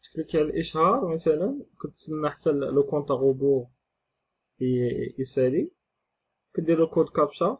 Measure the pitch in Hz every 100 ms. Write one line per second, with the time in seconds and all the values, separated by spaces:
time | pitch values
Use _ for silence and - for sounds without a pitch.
0 | - - 156 160 151 - 165 160 170 254
1 | 190 165 165 156 190 285 - _ 147 -
2 | - 156 151 - 170 143 135 139 143 151
3 | 143 131 135 135 139 135 123 _ _ _
4 | _ _ _ _ _ _ 127 127 123 -
5 | - - 131 - 127 147 311 _ _ _
6 | _ _ _ _ _ - 160 165 160 170
7 | - - 147 - 170 262